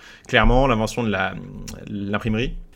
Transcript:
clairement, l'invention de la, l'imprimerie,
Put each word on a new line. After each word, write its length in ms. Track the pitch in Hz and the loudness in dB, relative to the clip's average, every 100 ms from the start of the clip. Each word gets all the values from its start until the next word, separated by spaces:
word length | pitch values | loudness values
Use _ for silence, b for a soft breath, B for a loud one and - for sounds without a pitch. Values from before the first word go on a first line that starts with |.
| B B - | B B 0
clairement, 400 | 120 107 127 135 | 4 6 6 4
l'invention 340 | 110 110 - | 2 0 -2
de 80 | 113 | -2
la, 240 | 95 95 92 98 98 95 - - | 0 -2 -6 -12 -14 -14 -14 -10
l'imprimerie, 640 | 104 101 104 113 107 135 - - | -8 -4 -4 -2 -2 -2 -6 -12